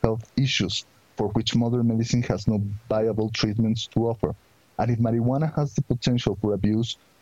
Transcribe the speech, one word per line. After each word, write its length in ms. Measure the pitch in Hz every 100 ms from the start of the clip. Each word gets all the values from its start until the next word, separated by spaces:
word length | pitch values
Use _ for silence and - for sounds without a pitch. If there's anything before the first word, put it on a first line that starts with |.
health 280 | 113 110 - -
issues 480 | 135 - 92 - - _ _ -
for 120 | 104
which 260 | 107 110 117
modern 320 | 117 123 117
medicine 340 | 113 113 120
has 240 | 120 98 -
no 140 | 107 101 104 -
viable 400 | 107 110 107 110
treatments 560 | 110 110 107 110 117 -
to 200 | 110 117
offer? 280 | 113 - - _ _ _ -
And 140 | 113
if 80 | 117
marijuana 540 | 117 117 117 135 156 156
has 180 | 143
the 80 | -
potential 560 | - 120 - 120 117 95
for 120 | 107
abuse, 440 | 98 101 110 117 - _ _